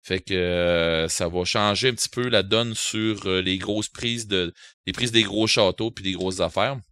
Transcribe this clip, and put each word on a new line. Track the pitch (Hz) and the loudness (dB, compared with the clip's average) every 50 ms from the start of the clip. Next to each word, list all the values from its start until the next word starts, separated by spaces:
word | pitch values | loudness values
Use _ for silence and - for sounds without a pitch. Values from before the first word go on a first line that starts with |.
| _ | _
Fait | - 92 92 | -2 -4 -4
que, | - - 98 | -2 -2 0
euh, | 92 90 87 87 87 87 87 87 85 82 82 82 80 82 | 0 2 2 2 2 2 4 4 4 4 2 2 2 0
ça | 82 - - 90 85 | 0 -2 -2 -2 -2
va | 85 90 87 | 0 -2 -2
changer | 87 - 113 104 104 101 95 110 131 | 0 0 2 2 2 2 2 2 0
un | 120 | 0
petit | 113 - - | 0 -6 -6
peu | - 120 123 | -4 -4 -2
la | 123 113 104 95 | 2 2 2 2
donne | 98 113 110 120 117 113 | 2 2 0 0 0 -4
sur, | - - - - 110 107 110 107 101 95 | -4 -4 -4 -2 0 0 0 -2 -2 -2
euh, | 98 92 92 | -2 0 0
les | 92 95 95 | 0 0 -2
grosses | 95 87 104 104 107 107 - | -2 -2 -4 -4 -4 -4 -6
prises | _ - 120 120 117 117 113 | _ -6 -6 -4 -4 -4 -4
de, | 104 101 92 90 82 - - - - _ _ _ | -2 0 0 0 -2 -6 -12 -20 -20 _ _ _
les | - | -10
prises | 85 - 120 120 113 | -4 -4 -4 2 4
des | 113 113 | 4 2
gros | 110 101 107 110 | 4 2 0 2
châteaux | 107 - 117 107 92 92 - 110 113 | 2 4 4 4 2 2 0 -4 -4
puis | 113 - 98 | -4 -6 -6
des | 95 | -6
grosses | 92 87 92 95 92 95 | -4 -2 -2 -4 0 0
affaires. | 90 80 - 95 101 127 139 127 101 _ | -2 -2 0 0 0 0 -2 -6 -12 _